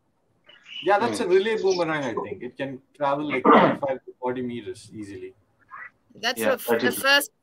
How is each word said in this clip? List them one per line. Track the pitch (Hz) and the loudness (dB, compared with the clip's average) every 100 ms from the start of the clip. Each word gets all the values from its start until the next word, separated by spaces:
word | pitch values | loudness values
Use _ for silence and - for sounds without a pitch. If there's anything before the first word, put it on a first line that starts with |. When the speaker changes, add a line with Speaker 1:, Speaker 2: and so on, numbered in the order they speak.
| _ _ _ _ _ - - - | _ _ _ _ _ -20 -20 -6
Speaker 1:
Yeah, | 156 202 | 0 2
that's | 233 220 | 2 -2
Speaker 2:
Hmm. | |
Speaker 1:
a | 202 | 2
relay | 190 208 214 | 4 4 0
boomerang, | 190 180 165 156 | 0 0 0 -2
I | 131 104 | -4 -6
think. | 101 - | -8 -10
It | 120 - | -12 -8
can | 135 127 _ - | -8 -10 _ -4
travel, | 139 143 151 | -2 -2 -2
like, | 131 | 2
thirty-five | - - 151 - 139 - | 6 6 6 2 -4 -6
to | - - | -10 -8
forty | 127 127 | -6 -4
meters | 123 120 104 - - | -6 -8 -10 -14 -14
easily. | 110 101 95 92 - _ _ _ - - _ _ | -14 -14 -14 -16 -18 _ _ _ -18 -18 _ _
Speaker 3:
That's | - - 233 | -8 -6 -2
Speaker 2:
Yeah, | - | 0
Speaker 3:
the | |
f-, | 247 - | 0 0
Speaker 2:
that | 226 | 0
Speaker 3:
the | 247 | 0
Speaker 2:
is | 240 | 0
Speaker 3:
first, | 269 277 - _ | 2 2 2 _